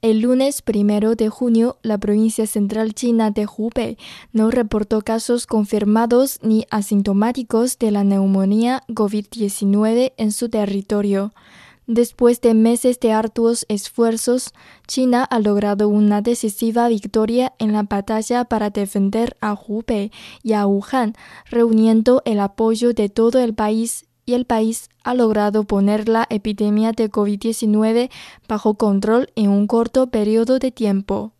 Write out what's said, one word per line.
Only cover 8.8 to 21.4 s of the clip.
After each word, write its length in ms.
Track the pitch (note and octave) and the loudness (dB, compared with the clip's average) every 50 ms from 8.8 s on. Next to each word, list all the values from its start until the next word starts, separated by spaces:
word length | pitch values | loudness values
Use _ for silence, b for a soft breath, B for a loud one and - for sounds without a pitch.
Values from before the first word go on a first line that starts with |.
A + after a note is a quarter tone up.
| _ - A#3 | _ -10 -4
covid 320 | G#3+ G#3+ G3+ G#3 G#3 G3+ _ | -2 -2 -2 -2 -4 -6 _
diecinueve 840 | - A#3 G#3+ G3+ G3+ - G#3 G3 G3 G#3 G#3+ A3 A3+ A#3+ B3+ C4 _ | -8 -6 -6 -6 -4 -2 0 0 2 2 2 2 2 2 0 -2 _
en 160 | - A3+ G#3+ G#3+ | -4 -4 -4 -2
su 160 | - B3 A#3 | -4 -6 -4
territorio. 840 | A3+ A3 G#3 G3+ G3+ G3 G3 _ G#3+ G#3 G#3 G3+ G3 G3 G3 G#3 _ B B B B B B B B B B | -2 -2 -2 -2 -4 -6 -4 _ -2 -2 0 0 0 -2 -2 -4 _ B B B B B B B B B B
Después 540 | - A3+ A3+ A#3+ A#3 - - B3 A#3+ A#3+ A#3+ | -2 0 0 0 0 0 2 2 2 4 4
de 140 | - A#3+ A3+ | 2 2 4
meses 440 | A3 A3 A3+ A#3+ A#3+ - B3+ B3 B3 | 4 4 4 2 2 0 0 0 0
de 140 | - A3+ A3 | 0 0 0
arduos 540 | G#3+ A3 A3+ _ - A3+ A3+ A#3 A#3 - _ | 0 -2 -2 _ 0 0 0 0 -2 -4 _
esfuerzos, 840 | G#3 G3+ - - - - A#3 A3+ A3+ A3+ - - A#3+ B3+ - - _ B B B B B B | -6 -6 -6 -8 -2 0 0 0 0 -2 -2 -2 -2 -2 -2 -6 _ B B B B B B
China 360 | - - - B3+ B3+ A#3+ A#3+ B3+ | -8 -4 -2 0 2 2 0 0
ha 140 | - - A#3 | 0 -2 0
logrado 480 | G#3 G#3 G#3 G3+ G#3 G#3 G#3 G3+ G#3 G#3 | 0 0 0 0 0 0 0 0 2 2
una 320 | G#3 G#3+ G#3 G#3 G#3 G#3 G#3 | 4 4 4 4 2 2 0
decisiva 680 | A#3+ A#3+ - - A3 G3 - A#3 A3+ A3 A#3+ A#3 A#3+ | -2 -2 -2 -2 -6 -4 -2 -4 -2 0 2 2 2
victoria 640 | A#3 G#3 - G#3+ - A3 A3 A3 A#3 B3 B3 - _ _ | 0 -2 -4 -2 -2 0 0 2 0 0 0 -2 _ _
en 160 | A3+ G#3+ G#3 | -4 -2 0
la 80 | G#3+ G#3 | -2 -2
batalla 640 | G3+ G#3+ G3+ G3 - A3 A3 A3 - A#3+ A#3+ B3 | -2 -4 -6 -4 -4 -4 -4 -2 -2 -2 -2 -2
para 240 | A#3+ A#3 G#3+ G#3 G#3 | -2 -4 -4 -4 -4
defender 680 | G3+ G#3 G3+ G3 - G3+ G3 G3 G3+ A3 A#3 A#3+ - _ - | -4 -4 -6 -4 -2 -2 -2 0 0 -2 -2 -2 -4 _ -6
a 100 | G#3+ G#3 | -6 -6
Hubei 600 | G3+ - - G#3 A3 A#3 - A#3+ G#3 G3+ G#3+ B B B B B B B | -8 -8 -8 -8 -8 -4 -4 -4 -4 -4 -8 B B B B B B B
y 120 | A3 A3 | -2 -2
a 120 | G#3 G3+ | 0 2
Wuhan, 460 | G3+ G3+ G3+ G3+ - - C4 A#3+ G#3+ A3 B B B B B | 2 0 0 -2 -2 -2 -2 -2 -2 -4 B B B B B